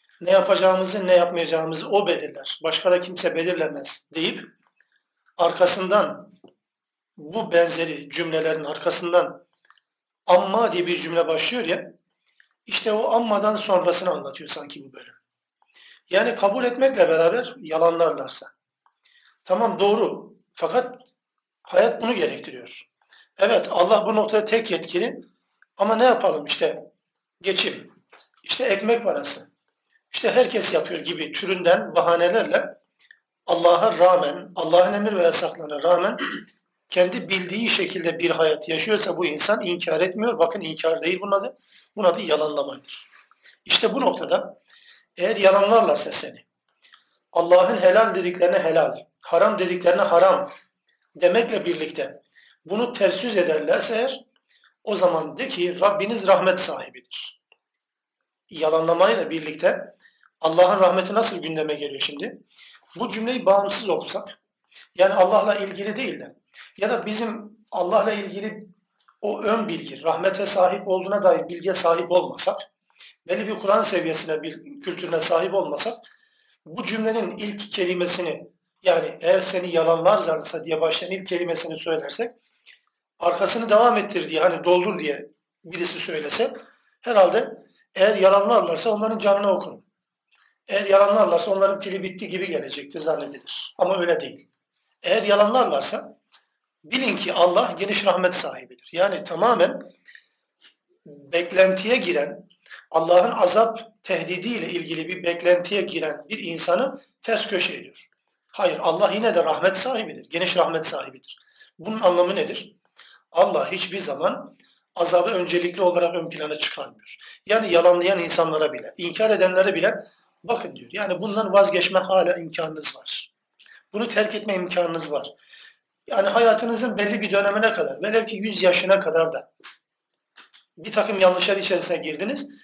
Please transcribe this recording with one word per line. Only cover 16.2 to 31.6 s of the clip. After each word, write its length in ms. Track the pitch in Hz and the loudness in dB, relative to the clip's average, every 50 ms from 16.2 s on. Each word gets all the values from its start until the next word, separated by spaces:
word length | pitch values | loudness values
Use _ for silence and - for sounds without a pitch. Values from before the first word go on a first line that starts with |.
| 226 240 226 | 2 2 0
kabul 280 | - - 202 202 262 247 | 2 2 2 2 2 0
etmekle 460 | 240 240 - 262 269 262 208 175 160 | -2 0 2 2 2 4 4 4 4
beraber 460 | 160 160 165 170 190 240 - - - - | 4 4 4 4 2 0 -2 -6 -12 -16
yalanlarlarsa. 920 | - 151 156 160 160 170 170 165 170 160 147 - 131 123 - - - - - _ _ _ _ _ _ _ _ _ _ _ _ _ _ _ _ _ _ | -8 -6 0 2 2 2 4 4 2 2 0 -2 -6 -10 -12 -14 -16 -18 -20 _ _ _ _ _ _ _ _ _ _ _ _ _ _ _ _ _ _
Tamam, 340 | - 185 214 233 220 175 160 | -2 0 0 2 0 0 2
doğru. 540 | 196 202 208 240 208 143 - - - - - _ _ _ _ | 2 2 2 2 0 -2 -2 -6 -12 -18 -20 _ _ _ _
Fakat 480 | - 165 160 - 247 247 - - - _ _ _ _ _ _ _ _ _ _ _ _ _ | -6 -6 -2 0 -2 -2 -2 -8 -18 _ _ _ _ _ _ _ _ _ _ _ _ _
hayat 380 | - - 185 214 233 - - | 0 4 4 4 4 2 0
bunu 140 | 220 226 247 | -2 -2 0
gerektiriyor. 760 | 196 165 - 135 131 - - - 123 120 - - - - _ _ _ _ _ _ _ _ _ _ - | 0 0 -2 -2 -6 -12 -14 -16 -16 -18 -18 -20 -20 -20 _ _ _ _ _ _ _ _ _ _ 0
Evet, 300 | 190 214 233 180 - - | 2 2 2 2 0 0
Allah 340 | - - 180 185 220 202 - | 0 0 4 4 4 4 2
bu 100 | - 220 | 2 0
noktada 300 | 214 208 - - 214 208 | 0 0 2 0 0 0
tek 260 | - 220 233 226 - | 2 0 -2 0 -2
yetkili 500 | 185 160 - - - 175 214 254 - - - _ _ _ _ _ _ _ _ _ _ - | -4 -6 -6 -6 -4 -4 -4 -4 -6 -10 -16 _ _ _ _ _ _ _ _ _ _ -2
ama 180 | 196 214 220 | 0 0 2
ne 80 | 220 240 | 4 4
yapalım 420 | 254 233 - - 190 156 156 147 | 4 4 4 2 0 0 -2 -4
işte, 380 | 143 - - 175 156 - - - - _ _ _ _ _ _ _ _ _ _ | -6 -2 -2 -2 -2 -2 -6 -10 -18 _ _ _ _ _ _ _ _ _ _
geçim, 500 | 185 196 190 180 - 190 - - - - _ _ _ _ - - _ _ _ _ _ | -6 -2 -2 0 -2 -2 -4 -8 -14 -20 _ _ _ _ -20 -20 _ _ _ _ _
işte 200 | - - - 247 | -8 -4 -2 0
ekmek 400 | 247 196 190 214 214 233 233 208 | 0 0 0 2 0 0 0 0
parası, 480 | 196 156 143 - - - - - _ _ _ _ _ _ _ _ _ _ _ _ _ - | -2 -2 -2 -4 -6 -8 -10 -12 _ _ _ _ _ _ _ _ _ _ _ _ _ -8
işte 180 | - - 214 | -4 -2 2
herkes 420 | 196 240 254 - - 220 - - - | 4 4 2 2 0 -2 -2 0 0
yapıyor 260 | 156 - - 175 160 | 0 -2 -2 -6 -8
gibi 320 | 139 165 175 151 156 147 | -6 -6 -6 -6 -8 -8
türünden 640 | - - - 180 190 180 | -8 -8 -4 -4 -4 0